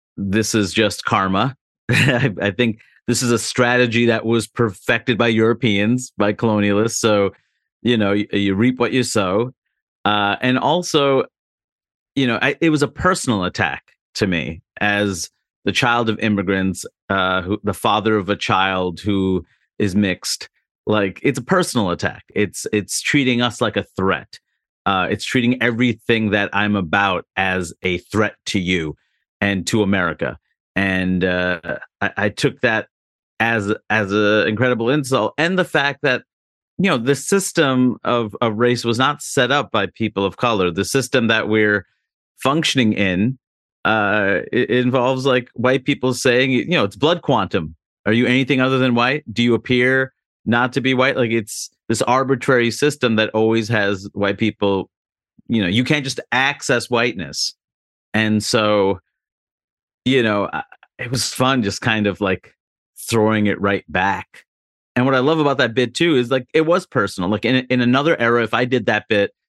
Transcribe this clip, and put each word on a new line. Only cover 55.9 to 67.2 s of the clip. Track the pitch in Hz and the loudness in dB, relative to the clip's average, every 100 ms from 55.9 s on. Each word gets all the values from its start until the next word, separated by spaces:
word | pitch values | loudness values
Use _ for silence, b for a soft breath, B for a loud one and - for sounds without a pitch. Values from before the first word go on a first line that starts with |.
| 151 | -2
just | 131 - - | -4 -8 -4
access | 123 135 143 - 123 - | 0 0 -2 -2 -2 0
whiteness. | 117 123 98 71 - - - _ _ _ _ _ | -2 -2 -4 -8 -6 -8 -8 _ _ _ _ _
And | 107 107 107 | -2 0 0
so, | - 120 107 104 98 95 _ _ _ _ _ _ _ _ _ _ 123 | 0 0 2 2 2 -2 _ _ _ _ _ _ _ _ _ _ 0
you | 131 | 2
know, | 113 104 98 | 2 0 -2
I, | 78 - - _ - | -6 -10 -16 _ -14
it | 120 | -6
was | 123 - | -4 -4
fun | - 131 135 | 0 0 2
just | 98 - | 0 -2
kind | 120 110 104 | -2 0 0
of, | 95 | 0
like, | 98 92 - _ _ _ _ - | -2 -2 -6 _ _ _ _ -16
throwing | - 113 107 110 104 | -4 0 2 2 0
it | - | 0
right | 98 98 - | 0 -2 -2
back. | 90 95 92 - - - _ _ _ _ - | -2 0 -2 -8 -20 -20 _ _ _ _ -2
And | 131 | 2
what | |
I | 131 | 2
love | 135 160 | 2 2
about | 147 131 | 2 2
that | 120 | 0
bit | 113 120 | 0 -2
too | - 170 135 | 0 2 2
is, | 123 | 2
like, | 131 123 | -2 0
it | 156 160 | 0 2
was | 185 - | 0 0
personal. | 127 101 - | -2 -2 -2